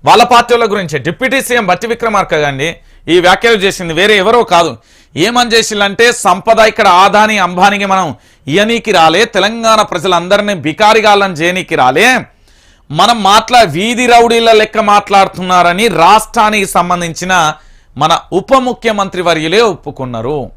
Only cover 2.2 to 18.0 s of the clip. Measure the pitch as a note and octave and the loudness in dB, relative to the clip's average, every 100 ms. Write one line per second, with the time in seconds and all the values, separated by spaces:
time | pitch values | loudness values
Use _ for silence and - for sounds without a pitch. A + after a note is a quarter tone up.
2.2 | F3+ D#3+ D3 C3+ D#3 - _ _ - F3 | -2 -2 -2 -4 -8 -8 _ _ -2 2
3.2 | E3+ F#3+ A#3 A3 F#3+ - F3 D#3+ G3+ G#3+ | 2 2 0 0 -2 -4 -6 -2 0 2
4.2 | F#3 A#3+ G#3+ F3 E3 A2+ _ _ _ - | 2 0 2 0 0 -4 _ _ _ -4
5.2 | F#3+ A#3+ A#3+ A3+ A3 G#3 G3+ G3+ A#3+ A#3 | -2 -2 0 -2 -2 -2 -4 0 0 2
6.2 | G3 F#3 A3 A3+ A3 A3 G3+ F3 G3 G3+ | -2 -2 0 2 2 2 2 4 4 4
7.2 | G#3+ G#3+ F3+ F3+ G3 G3+ G3 F#3+ F3 A#2 | 2 0 -2 0 0 0 -2 -2 -2 -8
8.2 | _ _ - D#3+ G#3+ A#3 - F#3+ E3 E3+ | _ _ -4 -2 0 -2 0 2 4 2
9.2 | A3+ G3+ G3 A#3 A3+ A3 G3+ F3+ F#3 F3 | 0 -2 -4 -2 0 0 0 -4 -2 -2
10.2 | F3 G3+ G#3 G3 C#3 D#3 G#3+ A3 G#3+ G3+ | 0 -2 0 -6 -6 0 0 2 2 2
11.2 | G3 D#3+ E3 F#3 D#3+ D#3+ B2+ C3+ A3+ B3+ | 0 -2 -4 -4 -4 0 0 2 2 0
12.2 | B2 _ _ _ _ _ _ D3+ G3+ A#3 | -4 _ _ _ _ _ _ -2 0 0
13.2 | F#3+ G#3+ A3 B3 G#3+ D3 G#3+ A#3 B3 A#3+ | 2 0 2 2 2 0 -4 -2 2 4
14.2 | A#3 A#3 A3+ A3 G#3+ A3 G#3 G#3 G3+ G3 | 4 2 4 2 2 -2 0 0 2 0
15.2 | F#3+ - F#3 F3+ F3 F3 A#3 - E3+ G#3+ | 0 -2 -2 2 2 0 -2 2 4 4
16.2 | - A#3 G#3+ G#3+ G3 F#3+ F3 F3 E3+ D#3+ | 2 -2 0 0 -2 -2 -2 -4 -6 -8
17.2 | F3+ F#3 D#3 D#3 - - _ - | -4 0 -2 -4 -16 -20 _ -4